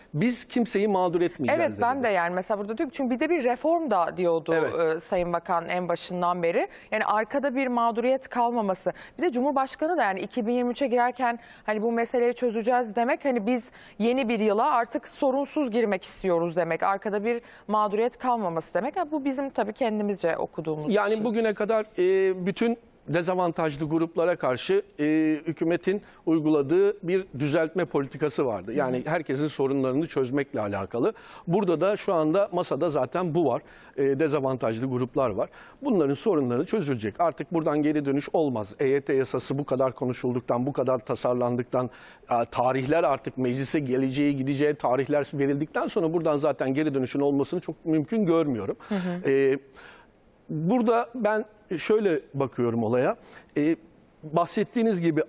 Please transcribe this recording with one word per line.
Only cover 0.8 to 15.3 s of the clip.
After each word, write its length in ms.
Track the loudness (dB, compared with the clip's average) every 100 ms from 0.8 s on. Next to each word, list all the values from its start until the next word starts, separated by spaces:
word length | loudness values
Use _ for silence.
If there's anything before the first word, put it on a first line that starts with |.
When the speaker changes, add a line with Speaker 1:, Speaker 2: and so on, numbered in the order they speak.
| 2
Speaker 1:
mağdur 320 | 2 2 2
etmeyeceğiz 500 | 0 0 0 2 0
Speaker 2:
Evet, 120 | 0
ben 140 | 0 2
Speaker 1:
dedi. 80 |
Speaker 2:
de 40 | 0
yani 260 | 2 0
mesela 240 | -2 -2 -4
burada 200 | -4 -4
diyor 120 | -4
ki, 60 | -2
çünkü 180 | -2
bir 60 | 0
de 100 | 0
bir 140 | 0
reform 460 | 0 0 0 0 2
da 260 | 0 0 0
diyordu, 380 | 2 2 2
Speaker 1:
Evet. 420 | 0 0 0 0 0
Speaker 2:
e, 40 |
Sayın 320 | -2 -2 0
Bakan 360 | -2 -2 -2 -2
en 200 | -4 -2
başından 540 | -4 -4 -2 0 0
beri. 260 | 0 0 -2 -6 -6
Yani 120 | -4
arkada 520 | 0 0 0 -2 -2 0
bir 100 | 0
mağduriyet 640 | 2 0 2 0 0 -2
kalmaması. 640 | 0 0 0 0 -2 -4 -6 -12 -2
Bir 40 |
de 100 | 0
Cumhurbaşkanı 640 | 2 2 2 0 -2 -2 2
da 60 |
yani 180 | 0 0
iki 260 | -4 -4 0
bin 60 |
yirmi 180 | 0 0
üçe 160 | 0 0
girerken 520 | 2 0 0 -2 -4 -10 -12 -4
hani 160 | -2
bu 100 | 0
meseleyi 420 | 0 0 2 2
çözeceğiz 640 | 2 -2 0 2 2 2 0
demek, 280 | 0 0
hani 220 | 0 0 0
biz 240 | -2 -2 -16 -14 -2
yeni 300 | 0 0 0
bir 120 | 0
yıla 300 | 2 2 2
artık 380 | 2 0 -4 -6
sorunsuz 600 | -2 0